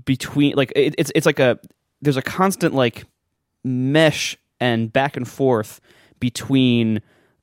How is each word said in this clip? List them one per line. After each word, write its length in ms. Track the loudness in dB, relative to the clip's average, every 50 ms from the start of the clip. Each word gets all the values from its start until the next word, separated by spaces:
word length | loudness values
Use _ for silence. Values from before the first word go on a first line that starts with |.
| -4
between, 500 | -4 -4 -4 -4 -6 0 0 2 2 2
like, 180 | 0 0 0 2
it, 180 | 2 2 2 2 -2
it's, 120 | -2 0 0
it's 120 | 0 2
like 140 | 2 2 2
a, 180 | 2 2 2 0 -6 -20 _ _ _ _ _ -6
there's 140 | -2 -2 -2 -2
a 40 |
constant, 520 | -4 -6 -2 0 0 0 0 0 -2 -2 0
like, 300 | 2 0 0 -2 -6 -18 _ _ _ _ _ _ _ _ _ _ _ -8
mesh 720 | -6 -4 -2 -2 2 2 4 4 4 2 0 -6 -8 -8 _ _ _ _ -4
and 320 | -2 0 0 0 -2 0
back 240 | 0 0 0 0 -4
and 100 | -6 -10
forth 540 | -8 -4 -2 0 2 2 0 -2 -4 -10 -20 _ _ _ _ _ _ _ -6
between 800 | -6 -6 -6 -6 -6 -2 2 2 4 4 4 2 2 0 0 -2 -6 _ _ _ _ _ _ _